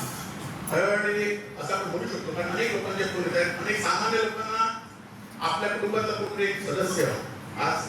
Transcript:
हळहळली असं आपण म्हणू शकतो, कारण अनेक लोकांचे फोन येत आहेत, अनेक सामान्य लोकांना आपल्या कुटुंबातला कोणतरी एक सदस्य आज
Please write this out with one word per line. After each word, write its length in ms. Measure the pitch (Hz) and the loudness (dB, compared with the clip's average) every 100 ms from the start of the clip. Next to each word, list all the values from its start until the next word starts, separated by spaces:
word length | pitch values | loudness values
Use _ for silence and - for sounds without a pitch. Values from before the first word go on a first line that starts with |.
| - - - - - - - | -4 -6 -8 -8 -8 -6 0
हळहळली 540 | 160 196 202 202 208 208 208 - - | 2 4 4 2 2 2 0 -6 -8
असं 140 | 226 | -2
आपण 160 | 190 - | -2 0
म्हणू 180 | 175 - | -2 -2
शकतो, 260 | 180 - 170 | -4 -4 -2
कारण 160 | 180 | 0
अनेक 200 | 190 233 | 2 2
लोकांचे 300 | 202 202 190 196 | 0 0 -2 0
फोन 100 | 180 | 0
येत 140 | 180 175 | 2 4
आहेत, 220 | 170 - | 2 2
अनेक 200 | 208 208 | 0 2
सामान्य 340 | 226 220 220 226 | 2 2 4 2
लोकांना 460 | 214 214 220 226 233 - - - - - - - 160 | 2 0 -2 2 2 0 -8 -16 -16 -16 -14 -4 0
आपल्या 220 | - 208 | 0 0
कुटुंबातला 440 | - 208 220 214 | 0 0 2 2
कोणतरी 300 | - 202 202 | 0 -2 0
एक 180 | 196 196 196 | 0 0 -2
सदस्य 380 | 185 185 - - - - - - - | 0 2 4 2 2 -4 -10 -8 -2
आज 240 | - - | 0 0